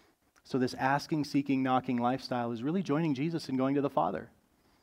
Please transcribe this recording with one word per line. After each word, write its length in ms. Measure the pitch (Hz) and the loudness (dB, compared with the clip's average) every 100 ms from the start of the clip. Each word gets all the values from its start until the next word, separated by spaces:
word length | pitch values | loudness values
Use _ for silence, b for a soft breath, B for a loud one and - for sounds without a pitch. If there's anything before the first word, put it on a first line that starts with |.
| b b _ _ | b b _ _
So 140 | - 131 | -4 0
this 160 | 123 | 0
asking, 520 | - 131 143 - 156 143 | 2 2 2 0 -2 0
seeking, 360 | 143 - 135 | 0 2 0
knocking 360 | 131 131 131 123 | 2 2 2 0
lifestyle 540 | 120 131 - 123 120 | 0 0 -2 -2 -2
is 120 | 117 | -4
really 180 | 131 190 | -2 -2
joining 320 | 147 147 165 | 0 0 2
Jesus 360 | 127 160 165 - | 0 -2 -4 -2
and 80 | 131 | 0
going 180 | 131 139 | 2 2
to 60 | |
the 80 | 139 | 2
Father. 420 | 147 160 - 113 _ _ _ _ _ | 0 0 -2 -10 _ _ _ _ _